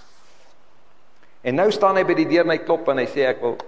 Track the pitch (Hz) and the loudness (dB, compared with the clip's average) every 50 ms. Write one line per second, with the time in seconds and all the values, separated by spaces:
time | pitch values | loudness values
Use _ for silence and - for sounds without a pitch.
0 | - - - - - - - - - - - - - - - - - - - - | -20 -20 -20 -20 -20 -20 -20 -20 -20 -20 -20 -20 -20 -20 -20 -20 -20 -20 -20 -20
1 | - - - - - - - - - 123 127 156 190 214 208 208 202 190 190 190 | -20 -20 -20 -20 -20 -20 -16 -8 -6 -2 0 2 2 2 2 2 2 2 4 2
2 | 180 175 175 - 160 131 151 175 170 165 160 156 - - 165 160 160 - 135 131 | 2 2 2 0 0 2 2 2 2 2 0 -2 -2 -2 -2 -2 0 -2 -2 -2
3 | 123 - - 143 135 127 131 - 120 120 113 - - | -2 -4 -2 -2 0 0 0 -2 -4 -4 -4 -6 -10